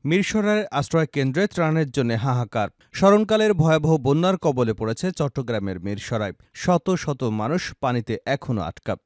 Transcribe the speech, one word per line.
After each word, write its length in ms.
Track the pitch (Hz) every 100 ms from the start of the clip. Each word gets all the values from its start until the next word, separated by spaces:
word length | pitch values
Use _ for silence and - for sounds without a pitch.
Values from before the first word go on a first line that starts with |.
| 139
মিরসরাইয়ের 600 | 180 196 214 208 208 202
আশ্রয় 380 | 139 139 165 160
কেন্দ্রে 300 | 147 135 139 208
ত্রাণের 420 | - 160 160 147
জন্য 200 | 139 120 113
হাহাকার। 440 | 131 123 117 117 101 _ _
স্মরণকালের 580 | - 196 208 208 220 214
ভয়াবহ 400 | 185 160 160 160 160
বন্যার 380 | 131 147 180 185
কবলে 360 | 165 127 117
পড়েছে 340 | 107 110 113 180
চট্টগ্রামের 680 | 180 147 - 120 113 98 92
মিরসরাই। 540 | 95 101 - 113 101 - _ -
শত 300 | - 175 - 185
শত 260 | - 139 120 107
মানুষ 200 | 110 175 - -
পানিতে 320 | 131 120 110 113 -
এখনও 360 | 139 - 110
আটকা। 320 | 78 - - 95